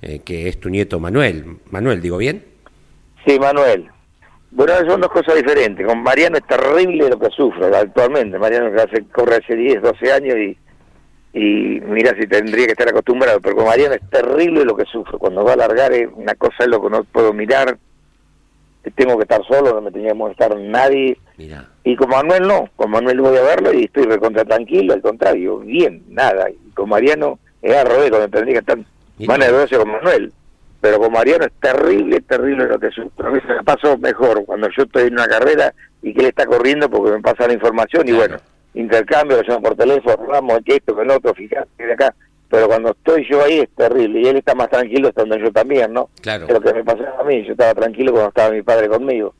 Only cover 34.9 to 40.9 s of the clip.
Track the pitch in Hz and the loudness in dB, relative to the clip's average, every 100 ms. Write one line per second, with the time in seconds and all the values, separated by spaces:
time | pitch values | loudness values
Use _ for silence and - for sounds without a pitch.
34.9 | 131 123 120 117 110 127 151 139 - - | 0 0 0 0 2 2 2 0 -4 -20
35.9 | _ - 107 131 - 131 120 123 147 147 | _ -8 0 0 0 0 2 2 0 0
36.9 | 113 104 107 107 117 120 120 110 113 113 | 0 0 0 -2 0 0 0 0 0 -2
37.9 | - 131 117 107 - _ _ _ - 117 | 0 2 2 2 -2 _ _ _ -10 -2
38.9 | 113 104 147 147 131 110 120 107 107 123 | -2 2 0 2 0 0 -2 -2 0 2
39.9 | 139 120 110 117 143 131 117 113 139 - | 2 2 -2 0 -2 0 -2 2 -2 0